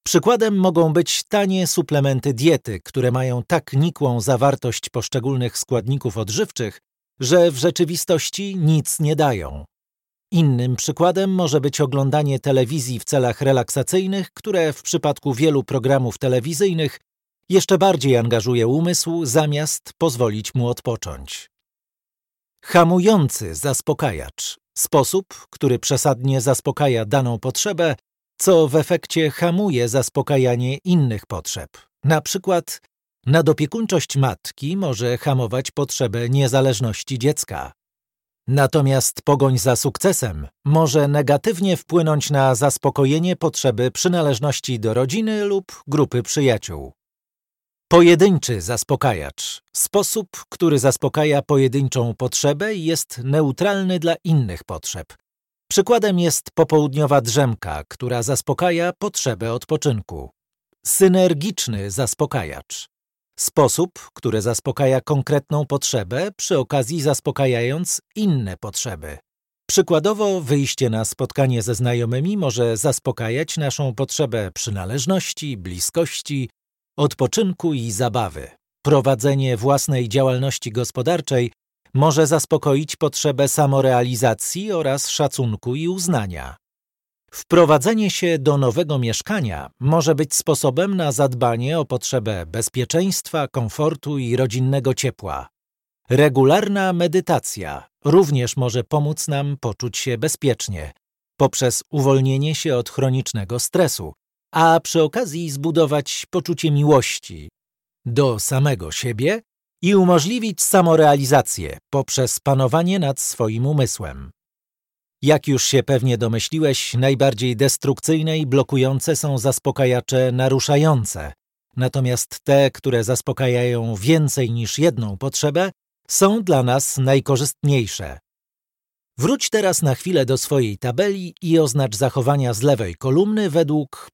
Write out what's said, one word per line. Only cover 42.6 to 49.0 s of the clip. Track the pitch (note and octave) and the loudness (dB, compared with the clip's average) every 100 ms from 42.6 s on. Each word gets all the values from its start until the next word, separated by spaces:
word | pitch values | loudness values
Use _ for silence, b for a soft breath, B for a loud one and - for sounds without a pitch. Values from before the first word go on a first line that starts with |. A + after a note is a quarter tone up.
| C#3 - C#3+ C#3 C3+ D#3 F3 F3 | 2 0 -2 2 2 2 0 -2
potrzeby | D#3+ - C3+ A2+ B2 | -2 0 -2 0 -2
przynależności | - F#3 F3 D3+ A#2 C#3+ - - A#2+ | 0 0 2 0 0 -2 -4 -4 -4
do | A2 | -2
rodziny | A2 C3 F#3 A3 G#3+ | 0 0 -2 -2 -2
lub | G3+ G3 F#3+ - - | -2 -2 -4 -14 -4
grupy | D3+ C#3 B2 | 0 0 0
przyjaciół. | A2+ - C3+ A2+ - D#2+ C2 - _ _ _ _ _ _ _ _ - | -4 0 2 0 -2 -12 -14 -18 _ _ _ _ _ _ _ _ 4
Pojedynczy | F3 F3 E3+ G3 E3+ - A2 | 8 8 8 6 4 0 -4
zaspokajacz. | E2+ A#2 - C#3 | -4 -4 -2 0